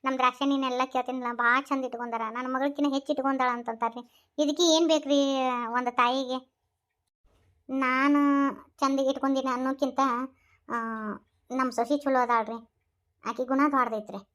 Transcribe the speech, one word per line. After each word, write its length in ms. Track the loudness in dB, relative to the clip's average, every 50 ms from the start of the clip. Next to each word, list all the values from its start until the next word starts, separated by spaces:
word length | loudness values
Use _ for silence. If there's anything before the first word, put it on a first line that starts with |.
| -2
ನಮ್ 100 | -4 -2
ದ್ರಾಕ್ಷಿಣಿನೆಲ್ಲ 680 | 2 2 0 2 2 0 0 2 2 0 -2 0 0 -2
ಕೇಳ್ತೀನಲ್ಲ, 480 | 0 -2 -4 -4 -2 -6 -4 -4 -6
ಭಾಳ 280 | -2 2 4 4 4 4
ಚಂದ 240 | 2 -2 -4 -4 -4
ಇಟ್ಕೊಂಡಾರ, 380 | -6 -6 -6 -6 -6 -4 -6 -6 -6
ನನ್ 240 | -6 -6 -6 -4 -2
ಮಗಳಕಿನ್ನ 380 | 0 -2 -2 0 0 0 0
ಹೆಚ್ಚ್ 180 | 0 -2 -2 -2
ಇಟ್ಕೊಂಡಾಳ 380 | -4 0 0 0 0 2 0 0
ಅಂತಂತಾರ್ರಿ. 840 | 0 -2 -6 -8 -4 -2 -4 -4 -4 -8 -18 _ _ _ _ _ _ 0
ಇದಕ್ಕೆ 240 | 0 0 2 4
ಏನ್ 260 | 4 4 6 6 6 4
ಬೇಕ್ರಿ 600 | 4 2 2 2 2 2 2 2 0 0 0 0 -2 -2 -4
ಒಂದ್ 240 | -2 -4 -2 -2 -2
ತಾಯಿಗೆ? 640 | 0 2 2 2 2 -2 -4 -4 -6 -8 -8 _ _ _ _ _ _ _ _ _ _ _ _ _ _ _ _ _ _ _ _ _ _ _ _ -8
ನಾನು 480 | -4 -2 -2 0 0 2 2 4 4 4 4 4 4 4 2 0 -2 -6 -16 _ _ _
ಚಂದ 220 | 0 0 2 2
ಇಟ್ಕೊಂಡೀನಿ 500 | 0 0 0 0 0 0 0 0 0 -2
ಅನ್ನೋಕ್ಕಿಂತ, 500 | -2 -2 -2 -4 -2 -2 -2 -2 0 0 0 0 0 -2 -4 -8 _ _ _ _ _ _ _ -8
ಆ, 60 | -6 -6 -6 -6 -8 -8 -8 -8 -10 -12 _ _ _ _ _ _
ನಮ್ 220 | -4 -2 -2 -2
ಸೊಸಿ 260 | -2 -2 0 0 0 0
ಚಲೋ 240 | 0 0 2 2
ಅದಾಳ್ರಿ, 340 | 2 2 2 0 0 -2 -8 -12 -14 _ _ _ _ _ _ _ _ _ _ _ -10 -10
ಆಕಿ 140 | -6 -6 -2
ಗುಣ 160 | 0 2 2 2 2
ದ್ವಾಡ್ದೈತ್ರಿ. 480 | 4 2 0 0 -2 -6 -8 -10 -14 -14 -14 _